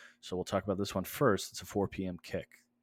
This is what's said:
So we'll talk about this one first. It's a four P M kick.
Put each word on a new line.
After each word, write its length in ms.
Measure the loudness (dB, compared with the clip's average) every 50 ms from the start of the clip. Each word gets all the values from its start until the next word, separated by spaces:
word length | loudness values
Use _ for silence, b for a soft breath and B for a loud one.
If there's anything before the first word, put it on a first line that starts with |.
| B B B B
So 160 | B -6 -4
we'll 80 | -4 -2
talk 180 | 0 0 0 2
about 160 | 2 0 0
this 160 | 0 0 0
one 100 | -2 -4
first. 460 | -2 0 4 4 6 6 4 2 -4
It's 120 | -10 -12 -10
a 40 |
four 220 | -4 0 0 0 0
P 180 | 0 -2 -4
M 120 | -4 -4 -8 -8
kick. 260 | -6 -4 -4 -4 -6 -14 -20 _ _ _ _